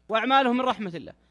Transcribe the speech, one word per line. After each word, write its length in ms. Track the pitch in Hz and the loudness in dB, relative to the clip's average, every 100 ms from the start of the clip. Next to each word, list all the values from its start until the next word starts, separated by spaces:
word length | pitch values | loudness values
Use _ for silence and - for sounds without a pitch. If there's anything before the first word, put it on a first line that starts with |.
| - | -4
وأعمالهم 480 | 220 233 269 262 247 | -2 2 4 4 2
من 80 | 254 | 0
رحمة 300 | 208 196 165 | -2 -6 -10
الله، 180 | - - _ | -14 -20 _